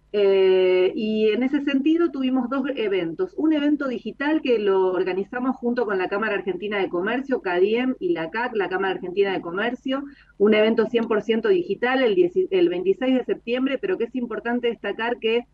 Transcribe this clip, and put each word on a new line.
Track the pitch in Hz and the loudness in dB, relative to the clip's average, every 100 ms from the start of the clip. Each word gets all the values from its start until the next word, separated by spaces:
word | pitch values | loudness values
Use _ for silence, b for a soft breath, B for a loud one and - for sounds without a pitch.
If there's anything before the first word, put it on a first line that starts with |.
| _ | _
Eh, | 208 196 190 190 185 185 185 185 - | 0 4 4 4 4 4 4 2 0
y | 214 214 220 | -2 2 2
en | 214 | 2
ese | 262 294 | 0 0
sentido | 285 269 311 330 339 | 0 0 2 2 2
tuvimos | 277 254 254 233 | 0 0 0 0
dos | 277 269 - | -2 -2 -2
eventos. | 214 196 170 330 370 - | -2 0 -2 -4 -4 0
Un | 302 | 2
evento | 302 294 294 277 | 2 2 0 -2
digital | 233 220 - 285 311 | -6 -6 -4 0 0
que | 277 226 | 2 2
lo | 202 190 185 | 2 2 2
organizamos | 180 185 185 196 247 254 247 | 0 -2 -2 -4 -4 -4 -2
junto | 240 240 214 | -2 -2 -2
con | 190 | -2
la | 180 | -2
Cámara | 202 214 | -2 -2
Argentina | 190 196 180 208 208 | -2 -4 -6 -4 -4
de | 180 | -2
Comercio, | 175 196 247 269 233 | -2 -2 -4 -2 -4
cadiem | 190 175 202 233 254 254 | -2 2 2 2 -2 -2
y | 185 | -2
la | 170 160 | -2 -4
cac, | 220 247 220 | -4 -4 -4
la | 180 | -2
Cámara | - - 185 | -2 -2 -4
Argentina | - 185 196 | -4 0 0
de | 190 | -2
Comercio, | - 180 233 254 269 269 285 B B B | -6 -4 -4 -4 -6 -6 -6 B B B
un | 208 214 | 4 6
evento | 220 226 214 | 4 2 2
cien | 233 226 | 0 0
por | 214 | -2
ciento | 214 226 220 | 0 0 2
digital | 180 175 196 240 262 | 2 0 -2 0 2
el | 247 185 | 2 2
dieci, | 175 190 185 | 0 0 0
el | 190 170 | 2 2
veintiséis | 175 185 196 262 262 | 2 0 0 2 0
de | 233 | 0
septiembre, | 190 - 247 262 269 | -6 -4 -2 -2 -2
pero | 190 185 | -4 -4
que | 226 | -4
es | 262 | -6
importante | 233 208 233 247 240 | -6 -6 -4 -2 -2
destacar | 233 202 202 233 240 | -4 -6 -6 -4 -4
que | 220 233 240 | -2 -2 -2